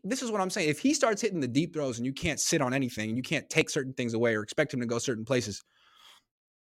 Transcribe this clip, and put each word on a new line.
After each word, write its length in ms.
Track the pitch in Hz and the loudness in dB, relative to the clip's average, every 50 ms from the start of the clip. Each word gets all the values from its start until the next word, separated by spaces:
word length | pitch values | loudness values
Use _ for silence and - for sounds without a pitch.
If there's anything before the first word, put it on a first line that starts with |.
| - | -8
this 180 | 190 247 262 262 | -6 -4 -4 -2
is 80 | 233 | -2
what 100 | 214 208 | -2 -2
I'm 100 | 190 185 | -2 -2
saying, 180 | 175 214 165 151 | 0 0 2 2
if 100 | 147 - | 2 2
he 160 | - 262 311 | 4 2 4
starts 260 | 285 - 233 214 208 | 4 4 2 2 2
hitting 200 | - 214 196 170 | 0 0 0 0
the 80 | 135 123 | -2 0
deep 260 | 113 135 170 170 - | 2 2 2 2 0
throws 220 | 156 143 135 117 113 | -2 -2 -2 -2 -2
and 80 | 120 | -2
you 60 | 131 135 | -4 -4
can't 260 | 139 - 170 143 - | -2 -2 -2 -2 0
sit 240 | - - - 160 139 | 0 2 2 2 2
on 100 | 123 127 | 2 2
anything, 360 | 139 135 123 - - 107 110 | 0 0 -2 -2 -4 -4 -2
and 80 | 110 | -2
you 80 | 123 123 | -2 -2
can't 260 | - 165 135 - - | -2 -2 -2 -2 0
take 180 | - 160 156 - | 2 2 2 2
certain 240 | - 151 131 135 131 | 0 -4 -4 -4 -4
things 220 | - 127 117 113 | -4 -2 -2 0
away 220 | 110 117 117 113 | 2 2 2 2
or 60 | 107 104 | 2 -2
expect 280 | - - - 151 143 - | -2 0 0 0 0 0
him 60 | 127 | -2
to 80 | 120 | -2
go 140 | 117 117 117 | -2 -2 -2
certain 240 | - - 123 110 110 | 0 -2 -2 -2 -2
places, 400 | - 135 127 107 104 95 - - _ _ _ _ _ _ _ - - - - _ _ _ _ _ _ _ _ _ _ | 0 0 0 0 -2 -4 -8 -10 _ _ _ _ _ _ _ -20 -20 -20 -20 _ _ _ _ _ _ _ _ _ _